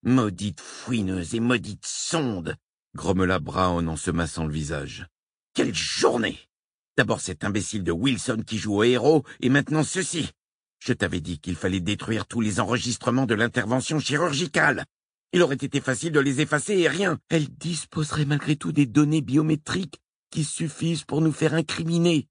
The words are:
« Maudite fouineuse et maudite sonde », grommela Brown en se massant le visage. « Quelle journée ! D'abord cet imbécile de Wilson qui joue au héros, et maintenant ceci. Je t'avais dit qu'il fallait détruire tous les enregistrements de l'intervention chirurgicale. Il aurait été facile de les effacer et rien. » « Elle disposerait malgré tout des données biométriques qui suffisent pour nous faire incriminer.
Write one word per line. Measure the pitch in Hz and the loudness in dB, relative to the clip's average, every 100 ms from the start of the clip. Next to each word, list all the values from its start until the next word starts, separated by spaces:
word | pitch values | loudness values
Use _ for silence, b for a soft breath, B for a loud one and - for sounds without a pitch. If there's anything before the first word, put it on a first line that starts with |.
« | |
Maudite | - 127 107 90 104 80 | 4 4 2 -2 -6 -8
fouineuse | - - - 120 95 92 82 | -16 -14 -4 -2 0 -2 -2
et | 117 | -2
maudite | 117 123 95 98 | 2 2 0 -12
sonde », | - - - 165 135 95 80 - _ _ _ | -10 -8 -2 -2 0 -2 -6 -10 _ _ _
grommela | - 82 92 92 92 | -8 0 2 4 2
Brown | 71 - 92 87 85 | 0 0 2 2 0
en | 80 | -2
se | - | -2
massant | 82 82 - 78 | 0 -2 -2 -4
le | |
visage. « | 78 73 73 69 - 90 _ _ _ _ | -2 -4 -6 -8 -12 -16 _ _ _ _
Quelle | - - | -2 -2
journée ! | 156 - - - 120 107 - _ _ _ _ _ - | -2 -4 0 2 2 -2 -6 _ _ _ _ _ 0
D'abord | 117 113 | 2 0
cet | - 87 | -2 -4
imbécile | - 104 - 110 | -2 -2 -2 -4
de | 87 | -2
Wilson | 82 131 117 - 113 - | 0 0 0 -2 -4 -4
qui | 110 | -4
joue | 107 101 | -2 2
au | |
héros, | 117 123 123 156 - B | 4 4 6 4 2 B
et | - | 2
maintenant | 135 - 156 | 2 2 0
ceci. | 151 185 170 170 120 _ _ _ _ _ | 0 -2 -4 -4 -6 _ _ _ _ _
Je | - | -4
t'avais | 120 92 85 | -2 0 -2
dit | 78 82 | -4 -8
qu'il | - 85 | -6 -4
fallait | 95 95 | -2 -2
détruire | 87 104 - 110 92 | -2 -4 -2 -4 -4
tous | 120 | -2
les | 110 104 | -2 0
enregistrements | 104 120 - 113 - 123 131 | 0 0 -2 -2 0 0 2
de | |
l'intervention | 107 117 123 107 127 - 156 | 2 0 0 0 -2 0 -2
chirurgicale. | - 147 170 139 170 170 156 123 - _ _ _ _ | -2 0 0 0 -2 2 2 0 -6 _ _ _ _
Il | 175 | 4
aurait | 165 135 | 4 2
été | 139 143 | -2 -2
facile | 131 127 165 | 0 -2 0
de | 151 | 2
les | 135 135 | 2 2
effacer | 147 151 - | 0 0 0
et | 202 160 | 2 2
rien. » « | 147 196 151 _ | 2 0 -2 _
Elle | 165 135 | 0 0
disposerait | 127 160 165 - - 151 151 143 | -6 -6 -6 -6 -6 -2 0 0
malgré | 147 135 | 0 0
tout | 151 - | -2 0
des | 151 139 | 2 4
données | 123 147 156 | 4 4 2
biométriques | 131 135 156 160 - 180 190 - _ _ _ | 2 2 2 0 -2 -4 -6 -12 _ _ _
qui | - | -4
suffisent | 147 - 165 - 165 160 | -4 -4 -6 -2 -2 -2
pour | - 143 | -2 2
nous | 160 | 2
faire | 151 156 | 2 2
incriminer. | 156 160 - 165 170 170 160 - | 2 -2 -4 -2 2 4 2 -2